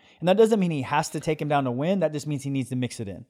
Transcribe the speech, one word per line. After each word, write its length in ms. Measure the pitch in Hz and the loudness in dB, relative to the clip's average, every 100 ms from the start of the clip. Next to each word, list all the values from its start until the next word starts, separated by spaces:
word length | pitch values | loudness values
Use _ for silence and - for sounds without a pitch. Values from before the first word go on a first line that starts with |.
| _ - | _ -4
And 80 | 170 | 2
that 80 | 202 | 6
doesn't 200 | 220 220 | 6 6
mean 140 | 175 | 2
he 120 | 147 | 0
has 260 | 123 147 - | 0 0 0
to 100 | 156 | -4
take 220 | 160 156 | -4 -2
him 80 | 147 | 0
down 160 | 143 131 | 0 0
to 60 | |
win. 280 | 120 160 196 | -2 0 0
That 140 | 156 | 0
just 120 | 147 147 | -2 -4
means 160 | 143 | -4
he 60 | 139 | -2
needs 200 | 135 123 | -4 -2
to 80 | 127 | -2
mix 240 | 120 - | -4 -6
it 80 | 98 | -10
in. 160 | 87 | -10